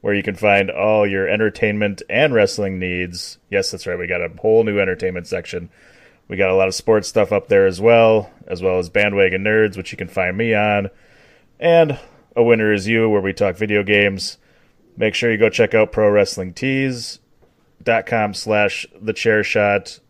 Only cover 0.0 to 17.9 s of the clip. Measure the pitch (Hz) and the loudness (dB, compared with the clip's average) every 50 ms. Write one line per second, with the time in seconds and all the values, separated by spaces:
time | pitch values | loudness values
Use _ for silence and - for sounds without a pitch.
0 | - 104 104 101 95 - 98 87 - 104 101 98 101 95 - - 98 107 107 107 | -2 -2 -2 -2 -2 -4 -8 -2 2 2 4 4 2 0 -2 -2 0 2 2 2
1 | 104 101 98 98 95 92 95 107 110 107 - - - 107 104 104 104 101 98 - | 2 0 0 -2 -2 -2 0 0 0 -2 -2 -2 -2 -2 0 0 -2 -4 -4 -6
2 | - _ - 113 143 151 127 113 104 95 - - 104 98 95 92 92 92 90 90 | -10 _ -2 0 0 2 2 2 2 2 0 -4 -6 -6 -4 -6 -6 -4 -4 -4
3 | 90 87 87 85 - - - _ _ _ 101 98 95 - - 92 - 95 90 90 | -6 -6 -8 -12 -14 -16 -16 _ _ _ -4 -4 -4 -4 -8 -10 -8 -8 -8 -6
4 | 90 87 90 90 87 82 85 85 - 110 110 113 113 107 104 101 98 95 92 - | -6 -6 -4 -4 -6 -8 -10 -4 0 2 2 2 2 2 0 -2 -2 -2 -2 -4
5 | - 92 90 90 85 - - 90 85 - - 90 85 85 _ _ _ _ _ _ | -4 -6 -6 -6 -10 -8 -8 -8 -8 -8 -10 -10 -10 -12 _ _ _ _ _ _
6 | _ _ _ _ _ _ 104 95 98 92 92 95 95 95 92 - - - 113 107 | _ _ _ _ _ _ -4 -2 0 2 2 2 2 0 -2 -6 0 2 2 2
7 | 95 - - 113 104 95 107 101 - - 107 98 95 95 90 87 101 117 117 117 | 2 0 0 0 0 2 0 -2 0 2 2 4 4 4 0 2 4 4 6 6
8 | 113 113 110 110 98 - _ _ - - 90 87 90 95 90 90 - 82 _ 101 | 6 6 4 2 0 -4 _ _ -12 -12 -10 -4 -2 -2 0 0 -4 -2 _ 0
9 | 104 104 101 101 98 92 87 95 98 107 107 110 110 107 95 98 90 - - - | 0 0 2 2 2 2 2 -2 -2 0 2 2 2 0 0 -6 -14 -14 -12 -12
10 | 95 87 - - - 90 90 98 117 117 110 104 104 107 104 104 98 98 - _ | -14 -10 -4 -4 -4 -2 -2 -4 -2 0 0 0 2 2 0 0 -2 -4 -8 _
11 | _ _ _ _ _ _ _ _ _ _ _ _ - 170 170 170 165 151 139 - | _ _ _ _ _ _ _ _ _ _ _ _ 0 4 4 4 4 4 0 -8
12 | - - _ _ _ _ _ 120 120 117 117 113 110 107 107 104 92 104 113 113 | -10 -20 _ _ _ _ _ 0 2 4 4 2 2 2 0 0 0 0 0 2
13 | 113 113 107 104 92 98 95 - 104 101 90 90 110 107 104 104 101 92 104 104 | 2 2 2 0 0 -2 -4 -2 -2 -2 -2 -4 -4 -2 0 -2 0 2 2 4
14 | 104 101 98 95 - - - _ _ _ _ _ _ _ _ _ _ _ _ - | 4 2 0 -4 -8 -10 -12 _ _ _ _ _ _ _ _ _ _ _ _ -4
15 | 117 110 107 - - 117 113 104 110 107 - - 117 104 - 113 107 101 - - | -4 -2 -2 0 -2 0 2 2 2 2 4 2 0 2 4 2 2 2 0 2
16 | 107 104 104 104 101 95 - - 92 92 85 - - 135 135 135 135 135 127 120 | 2 4 4 4 2 0 -2 -10 -10 -10 -10 -8 -6 -4 -4 -2 -4 -4 -6 -8
17 | 117 - - - _ _ _ _ _ _ _ _ _ _ _ _ - - | -12 -14 -16 -18 _ _ _ _ _ _ _ _ _ _ _ _ -2 0